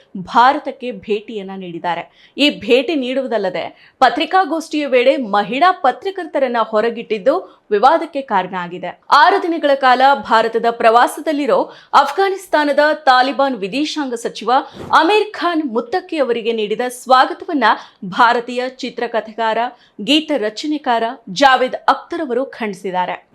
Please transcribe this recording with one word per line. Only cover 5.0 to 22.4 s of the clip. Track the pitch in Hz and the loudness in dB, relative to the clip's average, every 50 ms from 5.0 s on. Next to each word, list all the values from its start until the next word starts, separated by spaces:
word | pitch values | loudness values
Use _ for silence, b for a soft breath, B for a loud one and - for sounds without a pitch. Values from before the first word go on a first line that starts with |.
| 247 262 302 | 4 4 2
ಮಹಿಳಾ | 302 247 202 202 208 202 180 233 269 302 370 370 | 2 0 -2 0 0 0 -2 0 2 4 2 4
ಪತ್ರಕರ್ತರನ್ನ | 370 - 254 247 - - 392 381 381 349 311 - 302 269 247 240 233 | 2 0 0 0 0 -4 -8 -8 -8 -8 -6 -2 -2 -2 0 0 -2
ಹೊರಗಿಟ್ಟಿದ್ದು | 220 220 220 214 220 240 226 240 226 - 220 214 180 254 302 381 349 - _ _ _ - | -2 0 0 0 0 0 -2 -6 -6 -6 -6 -2 0 0 0 0 -2 -8 _ _ _ -2
ವಿವಾದಕ್ಕೆ | 208 208 220 262 320 330 330 311 - 277 | 0 4 6 6 4 4 0 -4 -6 -8
ಕಾರಣ | 269 - 214 190 180 180 190 | -6 -2 -2 -2 -2 -2 -6
ಆಗಿದೆ. | 185 175 175 170 180 175 175 - - _ - | -8 -8 -8 -10 -10 -10 -12 -12 -14 _ 2
ಆರು | 247 277 302 359 392 392 - | 4 6 6 6 4 2 0
ದಿನಗಳ | 349 339 320 311 285 277 | -2 -4 -2 0 0 0
ಕಾಲ | 269 269 254 247 247 262 277 277 | 2 4 4 4 4 4 4 4
ಭಾರತದ | 277 - - 240 226 226 226 226 233 226 233 | 2 0 2 2 2 2 2 -2 -2 -2 -2
ಪ್ರವಾಸದಲ್ಲಿರೋ | 233 233 240 226 220 240 254 311 - 339 302 330 311 277 294 247 202 214 302 B B B B B - | -2 2 2 4 6 6 4 2 0 -4 -6 -4 -4 -2 0 0 0 0 0 B B B B B 2
ಅಫ್ಘಾನಿಸ್ತಾನದ | - 277 269 - - 392 392 392 370 - - - 302 294 294 277 294 294 302 302 | 4 4 4 2 0 0 0 -2 -4 -4 -2 0 0 2 2 2 2 2 2 0
ತಾಲಿಬಾನ್ | 302 - 269 254 254 254 269 269 220 277 277 254 | 2 2 4 4 4 4 2 0 0 -2 -2 -2
ವಿದೇಶಾಂಗ | 208 190 190 190 269 302 294 - 302 285 262 233 | -4 -6 -6 -4 -4 -4 -4 -4 -6 -6 -6 -6
ಸಚಿವ | 226 - 226 - - 220 208 247 277 311 B B B B B - 277 | -8 -8 -10 -10 -6 -2 0 0 0 0 B B B B B 2 2
ಅಮೀರ್ | 320 339 415 427 415 427 - | 4 4 4 2 0 -2 -4
ಖಾನ್ | - 294 349 339 311 320 | -4 -4 -2 -2 -2 -4
ಮುತ್ತಕ್ಕಿ | 262 214 240 233 - 359 370 359 - 330 311 | -2 -4 -6 -4 -4 -4 -6 -6 -4 -4 -2
ಅವರಿಗೆ | 262 233 233 233 202 226 226 | -2 -2 -2 -2 -2 -4 -4
ನೀಡಿದ | 220 214 202 220 226 247 247 | -2 -2 -4 -4 -4 -4 -6
ಸ್ವಾಗತವನ್ನ | 247 - - 240 254 254 285 302 349 - - - 339 277 233 214 240 B B B B B - | -8 -10 0 4 4 4 4 2 -2 -6 -8 -6 -2 0 2 2 2 B B B B B -14
ಭಾರತೀಯ | 185 180 - 247 226 240 240 233 247 247 247 247 262 | -6 0 2 4 4 4 2 -2 -4 -6 -6 -6 -6
ಚಿತ್ರಕಥೆಗಾರ, | 254 - - 240 240 - 240 233 233 220 214 226 214 - 226 220 220 226 233 254 b b b b b - 208 | -8 -8 -10 -10 -8 -6 -6 -4 -4 -4 -6 -6 -6 -4 -4 -2 -2 -2 -4 -4 b b b b b -8 -2
ಗೀತ | 196 285 311 311 302 302 | 0 0 0 0 -2 -4
ರಚನೆಕಾರ | 254 208 220 214 - - 302 302 285 - 262 240 226 226 226 262 277 _ - | -4 -4 -4 -6 -6 -6 -6 -6 -4 -2 -2 -2 0 -2 -4 -6 -10 _ -12
ಜಾವೇದ್ | 185 170 277 269 262 254 254 254 - | 0 4 4 4 6 4 2 -2 -4
ಅಖ್ತರ್ | - - - 269 269 - - 339 339 | -2 0 0 0 0 -2 -6 -8 -6
ಅವರು | 330 254 233 240 | -6 -4 -4 -4